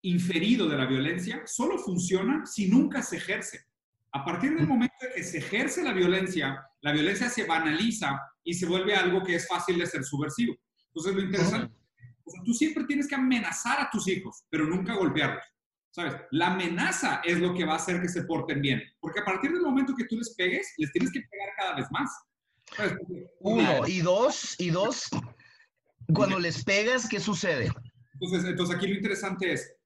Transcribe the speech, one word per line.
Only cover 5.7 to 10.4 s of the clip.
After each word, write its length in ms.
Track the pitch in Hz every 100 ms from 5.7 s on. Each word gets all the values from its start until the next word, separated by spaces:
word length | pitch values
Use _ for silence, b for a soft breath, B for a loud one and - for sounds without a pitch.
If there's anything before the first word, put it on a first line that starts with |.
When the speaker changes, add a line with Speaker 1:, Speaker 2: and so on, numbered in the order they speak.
| -
Speaker 1:
la 100 | 302
violencia, 720 | 190 180 190 185 180 135 135 - _
la 120 | 143
violencia 360 | 151 156 202 247
se 160 | 233
banaliza 760 | 175 165 156 160 226 - 147 135 - _
y 100 | 165
se 120 | 175 180
vuelve 280 | 185 202
algo 280 | 202 180 185
que 120 | 180
es 120 | 170 -
fácil 300 | 175 - 170
de 80 | 170
ser 180 | 156
subversivo. 520 | 131 139 151 143